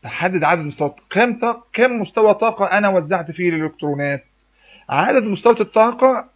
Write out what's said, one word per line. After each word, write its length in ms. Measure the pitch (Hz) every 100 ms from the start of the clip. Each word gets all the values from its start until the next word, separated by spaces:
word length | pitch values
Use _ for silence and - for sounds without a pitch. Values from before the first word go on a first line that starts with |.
بحدد 400 | 123 - 175 185
عدد 200 | 151 175
مستويات، 360 | 151 - 147 - _
كام 280 | 185 240 240
طاق-، 220 | 233 233 _
كام 280 | - 254 240
مستوى 340 | 196 - 214
طاقة 300 | 208 226 220
أنا 240 | 196 190 208
وزعت 420 | 190 151 180 160
فيه 180 | 160 180
الإلكترونات؟ 760 | 165 156 156 147 143 143 139 _ _ _ _ _ - _
عدد 360 | 139 202 277
مستويات 360 | 214 190 233 233
الطاقة 680 | 208 - 226 240 262 247 -